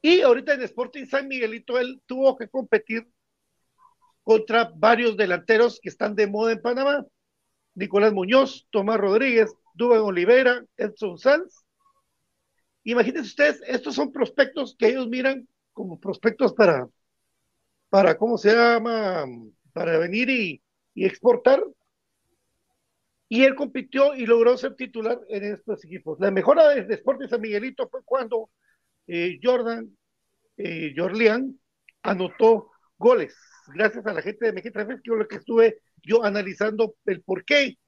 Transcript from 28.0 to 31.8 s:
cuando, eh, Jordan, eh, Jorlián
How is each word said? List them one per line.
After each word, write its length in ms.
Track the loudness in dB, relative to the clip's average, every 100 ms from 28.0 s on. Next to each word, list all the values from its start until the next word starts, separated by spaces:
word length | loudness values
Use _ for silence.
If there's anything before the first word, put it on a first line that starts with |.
cuando, 460 | _ -6 -4 -8 -8 _ _ _ _ _ -10
eh, 320 | -6 -6 -2
Jordan, 540 | 0 0 -2 -8 -14 _ _ _ _ _ _ -12
eh, 360 | -10 -8 -8 -6
Jorlián 640 | -6 0 0 0 -6 -12 _ _